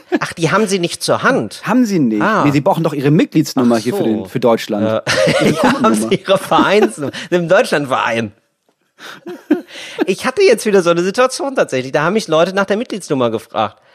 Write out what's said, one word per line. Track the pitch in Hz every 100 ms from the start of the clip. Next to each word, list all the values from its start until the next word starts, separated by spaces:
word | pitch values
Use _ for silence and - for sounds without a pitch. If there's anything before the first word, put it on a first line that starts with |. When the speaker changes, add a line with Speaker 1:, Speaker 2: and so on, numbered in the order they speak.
| -
Speaker 1:
<laughs> | 359
Speaker 2:
Ach, | -
die | - 165
haben | 185 214
Sie | 190
nicht | 170 -
zur | - 117
Hand. | 180 254 110 - -
Speaker 1:
Haben | 240 240
Sie | 190
nicht? | 123 107
Speaker 2:
Ah. | 180 214 147
Speaker 1:
Nee, |
Sie | 143
brauchen | 165 170 165
doch |
Ihre | 143 135
Mitgliedsnummer | 151 285 175 139 - 120 117
Speaker 2:
Ach |
Speaker 1:
hier | 113
für | 202
Speaker 2:
so. | 113
Speaker 1:
den, | 104 95
für | -
Deutschland. | 120 113 - 104 110
Speaker 2:
Ja. | 110 - -
<laughs> | - -
Speaker 1:
Ihre | - -
Speaker 2:
Ja, |
haben | 254 -
Speaker 1:
Kundennummer. | 220 214 113
Speaker 2:
Sie | 196
Ihre | - 190
Vereinsnummer? | - 160 143 202 - - 139 - -
Im | 180 165
Deutschlandverein. | 190 240 160 139 117 110 117 110 - _ _ _ _ _ _ - - 339 349 - 330 - - - - 359
Ich | 190 233
hatte | 262
jetzt | 381 233 220
wieder | 196
so | 170
eine | 170
Situation | 180 196 254 - 277 262
tatsächlich. | 170 131 127
Da | 147
haben | 151
mich | 214 208
Leute | 160 180
nach | 190 196
der | 202
Mitgliedsnummer | 247 220 - 139 120
gefragt, | 110 - - 104 - _